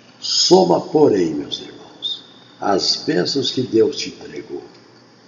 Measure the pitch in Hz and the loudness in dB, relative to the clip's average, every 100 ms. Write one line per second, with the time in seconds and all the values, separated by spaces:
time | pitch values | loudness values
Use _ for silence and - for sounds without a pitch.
0 | - - - - - 180 175 160 - 156 | -20 -14 -4 0 4 4 4 2 2 4
1 | 135 101 82 73 69 - - - - - | 4 4 0 -2 -8 -10 -14 -20 -20 -12
2 | - - - - - - - 98 - - | -10 -10 -14 -20 -20 -8 -2 0 0 -2
3 | - 165 - 139 - - 113 110 107 - | -2 0 0 -2 -2 -2 0 2 2 0
4 | - - - 71 - 69 - - - - | -10 -12 -16 -16 -12 -14 -14 -20 -20 -20
5 | _ _ | _ _